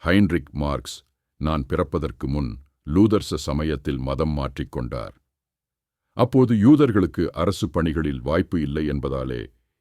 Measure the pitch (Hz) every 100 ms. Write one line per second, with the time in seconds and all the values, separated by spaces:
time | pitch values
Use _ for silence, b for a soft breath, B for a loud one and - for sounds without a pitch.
0 | 82 95 101 85 - 71 73 67 - -
1 | _ _ _ - 76 78 67 80 87 85
2 | 69 - 69 71 65 53 - _ - 78
3 | 107 101 - 76 - 71 78 71 76 67
4 | 65 67 78 73 67 - - 71 62 64
5 | 50 - _ _ _ _ _ _ _ _
6 | _ - 117 135 123 113 107 147 143 101
7 | 87 - 82 - 87 95 92 87 80 78
8 | 76 67 64 80 95 87 73 76 76 71
9 | 67 67 64 60 52 _ _ _